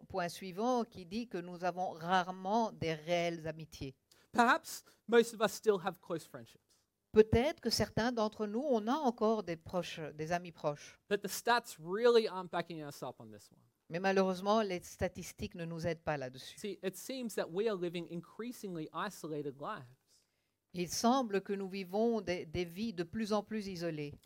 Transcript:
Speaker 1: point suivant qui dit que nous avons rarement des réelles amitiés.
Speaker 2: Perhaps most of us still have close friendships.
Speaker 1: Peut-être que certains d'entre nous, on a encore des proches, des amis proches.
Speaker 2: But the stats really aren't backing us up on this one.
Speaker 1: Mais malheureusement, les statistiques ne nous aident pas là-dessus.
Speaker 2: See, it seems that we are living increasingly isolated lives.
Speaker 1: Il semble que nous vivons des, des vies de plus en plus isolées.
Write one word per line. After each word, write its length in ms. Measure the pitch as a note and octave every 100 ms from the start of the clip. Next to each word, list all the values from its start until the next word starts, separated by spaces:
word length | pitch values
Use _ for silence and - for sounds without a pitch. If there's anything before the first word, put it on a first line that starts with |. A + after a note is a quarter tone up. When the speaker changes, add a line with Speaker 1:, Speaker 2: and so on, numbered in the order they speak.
| -
Speaker 1:
point 200 | F#3+ F3
suivant 560 | - F#3+ F3 A#3 B3
qui 200 | A3+ F#3
dit 240 | F3 G#3 A#3
que 100 | -
nous 260 | F3 F3
avons 260 | F3+ F3 F3+
rarement 800 | D#3+ E3 F#3 F3 F#3 F#3+ A3 A3
des 220 | D#3+ E3
réelles 520 | D#3 D3+ F3 E3+ E3+ D#3
amitiés. 480 | D#3+ D#3 - C#3 - _ _ _
Speaker 2:
Perhaps 500 | A3 A#3 D#4+ - - - _ -
most 240 | A#3 A#3
of 80 | G#3
us 120 | G#3+
still 260 | - A3 G3+
have 220 | F#3 E3+
close 260 | - E3 -
friendships. 340 | C3+ A#2 - _ _ _ _ _
Speaker 1:
Peut-être 480 | G#3+ G#3+ A3+ C#4 E4
que 100 | A#3
certains 400 | - G#3+ - A3+
d'entre 360 | A#3 G#3+ G#3+ G#3+
nous, 180 | G#3+ D4+
on 200 | A#3 G#3
a 40 |
encore 520 | D4 C#4 A#3 G#3+ A3
des 120 | G#3 E3
proches, 440 | - F#3 E3+ - D3 D3
des 160 | D#3
amis 180 | F3 F3
proches. 480 | - D#3 D3 - - -
Speaker 2:
But 140 | G3+
the 60 | G3
stats 480 | - - A#3+ A#3 -
really 480 | D#3+ G3 A#3+ A#3 G#3+
aren't 240 | F#3 F3+
backing 320 | F3+ E3+ E3
us 200 | D3 -
up 180 | C3+ -
on 100 | A2+
this 180 | G#2 -
one. 80 | _ _ _ -
Speaker 1:
Mais 120 | E3
malheureusement, 640 | G3 G3 F#3 F3+ G3 A3
les 180 | G#3 F3+
statistiques 760 | - - A3 F#3+ E3+ - G#3
ne 100 | -
nous 220 | E3 E3 E3+
aident 160 | E3
pas 140 | - D3
là-dessus. 420 | C3 B2+ - -
Speaker 2:
See, 200 | G#3+ F#3+
it 140 | F#3 F#3+
seems 400 | - C4 A#3 -
that 140 | E3+
we 180 | E3+ A3+
are 80 | G3
living 320 | F3 F3 E3
increasingly 800 | F3 - - A#3+ B3 G3+ F3 D#3
isolated 680 | D#3+ G3 - D#3+ D3+ D3 C3
lives. 240 | D3+ G#3+ B2 B2+ _ _ _ _ _ _ _
Speaker 1:
Il 160 | F3 F3
semble 520 | - A#3 C4+ A#3+ G3
que 120 | G3
nous 160 | G3 G3
vivons 520 | G3 F#3 G3 A3+ A3+
des, 260 | F3 F3+ D#3
des 180 | E3
vies 280 | F3 E3+ A#3
de 120 | E3+
plus 280 | E3+ A3+ G#3+
en 120 | G#3
plus 240 | G3+ A3 G3
isolées. 440 | F3 E3+ D#3 D3 -